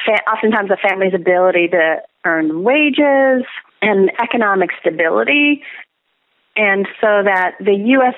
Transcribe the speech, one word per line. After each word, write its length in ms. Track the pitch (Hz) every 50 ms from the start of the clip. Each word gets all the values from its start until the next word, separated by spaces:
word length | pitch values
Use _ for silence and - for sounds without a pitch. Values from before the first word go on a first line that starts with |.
| -
fa-, 240 | 226 214 202 - 208
oftentimes 420 | 220 220 226 220 220 214 202 190
a 60 | 196
family's 360 | - - 196 190 190 190 185 185
ability 560 | 180 165 185 180 180 185 185 180 175 170 170
to 280 | 175 175 160 160 160 - - - _ _ -
earn 380 | 175 165 160 160 156 156 165 185
wages 800 | 233 269 302 302 294 254 302 294 285 277 269 269 269 262 254 247 - - - - _ _ _
and 300 | 202 214 202 196 190 - - -
economic 500 | 233 233 262 240 220 202 196 190 180 170 - -
stability. 840 | - 170 165 160 165 165 180 214 233 - 285 294 294 294 294 285 - - - - - _ _ _ _ _ _ _ _ _ _ _ _ _ _ 220
And 280 | 214 202 196 196 196 - - -
so 220 | - 214 208 202 190
that 280 | 202 190 185 185 180 - -
the 160 | 190 208 202
U 260 | 196 202 233 269 269
S 140 | 254 247 247